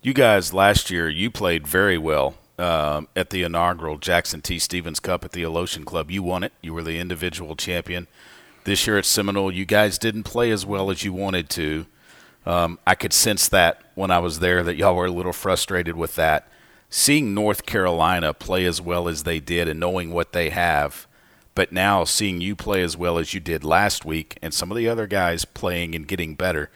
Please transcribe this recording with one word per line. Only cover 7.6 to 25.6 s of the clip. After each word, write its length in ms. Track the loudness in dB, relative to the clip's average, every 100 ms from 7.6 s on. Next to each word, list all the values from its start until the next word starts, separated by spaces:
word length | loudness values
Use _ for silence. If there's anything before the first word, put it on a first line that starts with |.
| -4 -6 -4 -8 -10 _ -20 -20 -20 _
This 220 | -2 0 2
year 120 | 2
at 80 | 2
Seminole, 460 | 0 0 0 -2
you 120 | -4
guys 340 | 2 4 4 2
didn't 260 | -2 -4
play 260 | -6 0 2
as 160 | 0 -2
well 240 | -2 -2
as 120 | -2
you 100 | -4
wanted 360 | -4 -2 -2 -4
to. 360 | -4 -2 -4 -8 _ _ -20 -20 _
Um, 340 | -2 0 0 -2 0
I 80 |
could 180 | 0 2
sense 360 | 2 2 2 2
that 340 | 6 6 4 _
when 160 | -4 2
I 80 | 2
was 220 | 2 0
there, 220 | 2 4
that 140 | 2 2
y'all 180 | 4
were 120 | 4 0
a 40 |
little 220 | -2 -4
frustrated 640 | -4 -2 0 0 -2 -2 -4
with 200 | -6 2
that. 320 | 2 2 0 _ _ _ _
Seeing 440 | 0 4 4 2
North 320 | 0 0 0 -2
Carolina 680 | 0 2 2 2 2 0
play 320 | -4 -2 0
as 160 | 0 -2
well 280 | -2 -2 -2
as 160 | -4
they 160 | -4 -6
did 280 | -2 -2 -2
and 120 | -2
knowing 300 | -2 -2 -4
what 220 | -4 -2
they 180 | -2 -2
have, 560 | 0 2 2 0 -6 -20 _ _ _ _
but 180 | -2 -2
now 320 | 2 2 4
seeing 360 | 2 0 -2 -2
you 160 | -4 -6
play 260 | -2 0
as 140 | 0 -2
well 220 | -2 0
as 160 | -2
you 60 | -6
did 240 | -4 -4
last 400 | 2 2 2 -2
week 340 | -4 -6 -6 -12
and 140 | -8
some 160 | -6 -4
of 60 | -2
the 120 | -2
other 180 | -2 -2
guys 380 | 0 0 0
playing 500 | -6 -6